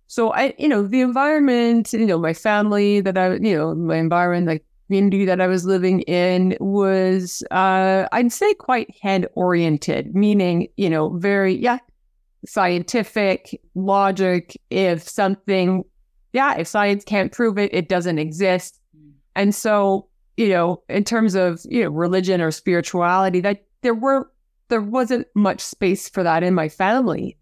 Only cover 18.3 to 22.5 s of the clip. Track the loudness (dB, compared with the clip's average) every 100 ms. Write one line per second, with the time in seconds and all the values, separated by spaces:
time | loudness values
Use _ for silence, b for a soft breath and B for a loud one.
18.3 | -2 0 0 -4 -20 _ _ -20 _ _
19.3 | -2 -2 0 0 2 2 0 -4 _ _
20.3 | -2 2 2 0 -2 -4 -4 -2 0 2
21.3 | 2 0 -2 -4 -2 -2 -2 0 0 0
22.3 | 0 0